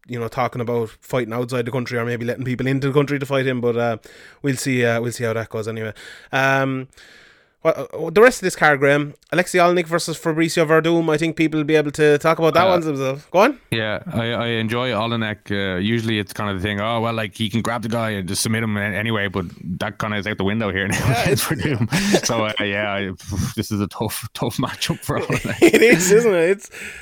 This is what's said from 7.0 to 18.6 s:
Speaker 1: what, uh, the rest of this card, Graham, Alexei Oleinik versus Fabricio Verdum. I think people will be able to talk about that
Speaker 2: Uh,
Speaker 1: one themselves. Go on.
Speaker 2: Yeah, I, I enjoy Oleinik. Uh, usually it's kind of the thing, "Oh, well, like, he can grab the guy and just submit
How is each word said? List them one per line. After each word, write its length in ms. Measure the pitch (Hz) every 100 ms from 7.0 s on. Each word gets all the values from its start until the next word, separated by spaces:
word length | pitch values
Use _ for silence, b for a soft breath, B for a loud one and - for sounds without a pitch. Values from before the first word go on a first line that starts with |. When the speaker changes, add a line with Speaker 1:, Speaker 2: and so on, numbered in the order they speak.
| B B B B B B
Speaker 1:
what, 140 | 160 147 135
uh, 200 | - 165
the 100 | 165
rest 160 | 247 -
of 80 | 185
this 100 | -
card, 240 | 156 139
Graham, 360 | 139 147 147 - -
Alexei 260 | 160 180 180
Oleinik 300 | 175 180 160
versus 320 | 170 - 156
Fabricio 480 | 165 156 165 175 151
Verdum. 420 | 160 160 170 160
I 60 | 151
think 180 | 165 151
people 240 | 156 156
will 60 | 147
be 100 | 156
able 140 | 147
to 260 | 143 151 143
talk 180 | 160 165
about 160 | 160
that 140 | 165 190
Speaker 2:
Uh, 20 |
Speaker 1:
one 120 | 180
themselves. 440 | 160 135 131 139 -
Go 80 | 175
on. 200 | 240 269 -
Speaker 2:
Yeah, 320 | 113 110 101 175
I, 120 | 117 113
I 140 | 110 117
enjoy 420 | 113 110 120 127
Oleinik. 580 | 104 117 117 110 104 -
Uh, 300 | 101 98 90
usually 400 | 101 117 113 110
it's 120 | 98
kind 200 | - 104
of 60 | 95
the 40 |
thing, 180 | 104 101
"Oh, 220 | 110 117
well, 120 | 117
like, 200 | 113 107 -
he 140 | 110
can 140 | 113
grab 180 | 110 117
the 80 | 110
guy 220 | 117 110
and 160 | 101 87
just 160 | 98
submit 180 | 117 113